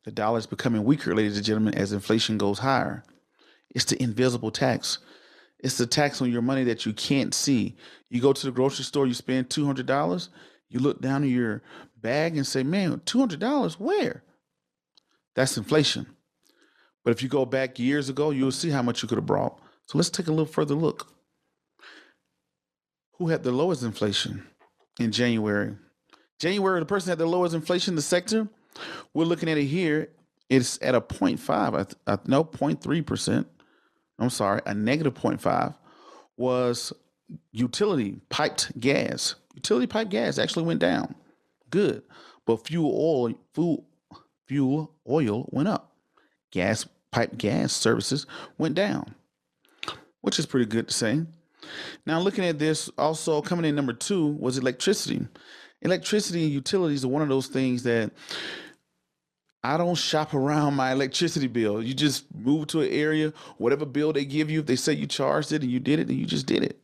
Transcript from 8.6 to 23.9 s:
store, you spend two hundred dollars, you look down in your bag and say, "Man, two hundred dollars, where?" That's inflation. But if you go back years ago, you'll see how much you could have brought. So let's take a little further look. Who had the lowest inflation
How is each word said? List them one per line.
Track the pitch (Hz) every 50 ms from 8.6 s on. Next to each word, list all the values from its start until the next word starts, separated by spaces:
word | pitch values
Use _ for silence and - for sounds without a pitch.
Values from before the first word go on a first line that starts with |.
| 127 139 135 - 135
store, | - - 147 139
you | 131 120
spend | 123 - - 131 131 127 123
two | - 151 147
hundred | 143 139 135 127
dollars, | 131 135 143 151 170 180 180 175 - _ - - - _ _ _ _
you | - 123
look | 127 143 - -
down | 110 131 135 139 147
in | 135
your | 123 123 123 113 104 95 - - - - - - _
bag | - 104 110 123 147 156 170 165
and | 151 139
say, | - - 135 127
"Man, | 139 170 202 196 170 127 - -
two | - - 240
hundred | 269 240 170 143
dollars, | - 240 294 285 226 170 156 -
where?" | 196 269 392 415 311 - - - _ _ _ _ _ _ _ _ _ _ _ _ _ _ _ _ _ _ _ _ _ _ _
That's | - 131 131 - 123
inflation. | 104 - 151 156 143 - - - - - - _ _ _ _ _ _ _ _ _ _ _ _ _ _ _ _ _ _
But | 120
if | 117 -
you | 131 131
go | 143 143 131
back | 120 131 131 131 127 127
years | - 120 127 143 147 139 131
ago, | 135 135 147 156
you'll | 147 135 131 131 127
see | - - 170
how | 147 139 120
much | 120 117 - -
you | 110
could | 117 107
have | -
brought. | - - 95 - 123 - - - - _ _ _ -
So | - 147
let's | 175 -
take | - - 175 165
a |
little | 156 156 156
further | 151 - - 156 147 143
look. | 151 165 151 - - - - _ _ _ _ _ _ _ _ _ _ _ _ _ _ - - - - - _ _ _ _ _ _ _ _ _ _ _ _ _ _ _ _ _ _ _ _ _ _ _
Who | 180
had | 160 165 - -
the | 127
lowest | 123 127 156 185 180 131 123
inflation | 117